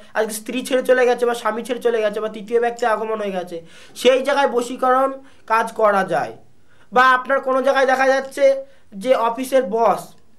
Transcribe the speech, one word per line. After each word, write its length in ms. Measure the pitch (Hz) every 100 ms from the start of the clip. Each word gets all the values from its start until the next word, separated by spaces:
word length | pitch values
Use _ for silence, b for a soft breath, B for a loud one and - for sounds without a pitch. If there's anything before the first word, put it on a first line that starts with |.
| B
আজকে 200 | 208 220
স্ত্রী 320 | 214 - 247 254
ছেড়ে 180 | 262
চলে 220 | 254 254 247
গেছে, 200 | 240 240
বা 80 |
স্বামী 300 | 240 220 220
ছেড়ে 180 | 226 233
চলে 200 | 240 226
গেছে, 180 | 214 214
বা 100 | 214
তৃতীয় 300 | 214 208 233
ব্যক্তি 260 | 240 233 240
আগমন 340 | 214 220 214
হয়ে 120 | 208
গেছে, 300 | 185 175 165 165 B B -
সেই 280 | 247 269
জায়গায় 240 | 269 277 269
বশীকরণ 680 | 233 247 254 254 254 269 269 b b -
কাজ 240 | 220 214
করা 320 | - 214 196
যায়। 340 | 185 156 117 117 - - b b b
বা 180 | 240 262
আপনার 280 | 254 254 269
কোনো 220 | 269 262
জায়গায় 240 | 254 269 262
দেখা 220 | 254 269
যাচ্ছে 580 | 269 269 - 277 269 B B B 196
যে 200 | 247 233
অফিসের 480 | 233 226 262 262
বস 500 | 208 226 220 165 - - -